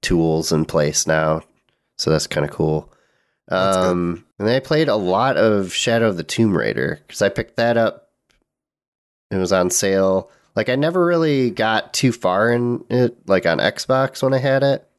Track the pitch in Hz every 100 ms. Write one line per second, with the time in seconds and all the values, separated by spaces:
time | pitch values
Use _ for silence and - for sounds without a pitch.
0 | - 87 82 80 78 78 78 82 73 73
1 | - 80 78 78 - _ _ _ _ -
2 | - 78 - - 73 - 80 78 - _
3 | _ _ _ _ _ 92 95 95 92 90
4 | 87 87 _ _ 104 127 - 156 151 107
5 | 90 95 131 127 110 104 92 - - 117
6 | 113 87 78 - 110 87 55 53 71 -
7 | _ - 101 - 110 - 117 117 110 -
8 | _ _ _ _ _ _ _ _ _ _
9 | _ _ _ 98 90 95 90 - 98 98
10 | 95 95 - _ _ - 110 127 151 180
11 | 175 170 160 139 127 - 110 113 - -
12 | 131 117 92 92 113 120 120 120 - 123
13 | 120 - - 95 87 82 98 - - 131
14 | 135 - 135 131 135 135 139 135 _